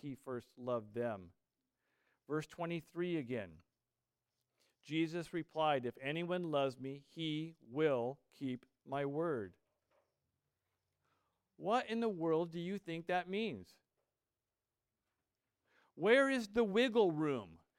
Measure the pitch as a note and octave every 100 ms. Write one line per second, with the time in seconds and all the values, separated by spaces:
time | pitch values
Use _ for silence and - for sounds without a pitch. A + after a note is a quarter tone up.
0 | D3 B2+ - B2 - - B2 A#2+ G#2+ A2
1 | A#2+ G2+ E2+ _ _ _ _ _ _ _
2 | _ _ - D3+ D3+ - E3+ E3+ - E3
3 | F3 E3 A#2+ B2 F#2 D#2+ _ _ _ _
4 | _ _ _ _ _ _ _ _ - D#3+
5 | D#3+ F3 D#3+ F3 D#3 D#3+ D#3 C#3 A#2+ -
6 | C3+ D#3+ F3 F3+ E3+ C#3+ C3+ B2+ C3 C#3+
7 | - - D#3+ D3+ D#3+ D#3+ A#2 C3 D#3 B2+
8 | A#2+ C#3+ _ - C3+ B2 - _ C3+ C#3
9 | C#3+ D3 E3+ C3 F#2+ F2 _ _ _ _
10 | _ _ _ _ _ _ _ _ _ _
11 | _ _ _ _ _ - E3 B3 A#3 A#3
12 | A#3 F3+ E3 D#3+ F3 E3+ E3+ G3 - E3
13 | E3 F3+ F3 G3 A3 A2 F#2 _ _ _
14 | _ _ _ _ _ _ _ _ _ _
15 | _ _ _ _ _ _ _ _ _ -
16 | F#3 C4 C4+ C4 G#3 G#3+ A3 G3 B3+ A3+
17 | F#3+ D3+ D#3 B2+ F#2 E2 _